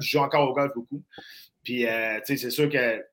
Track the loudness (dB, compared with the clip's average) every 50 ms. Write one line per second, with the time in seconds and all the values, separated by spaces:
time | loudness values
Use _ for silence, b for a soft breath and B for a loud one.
0 | -2 0 2 2 2 4 4 4 4 4 2 2 0 0 -2 -6 -8 -8 -8 -10
1 | -10 _ B B B B B B B B B _ -10 -4 -2 0 0 0 0 0
2 | 0 -2 -2 -4 -2 -2 -2 -2 -2 -2 0 0 2 2 2 2 2 2 0 -2
3 | -4 -10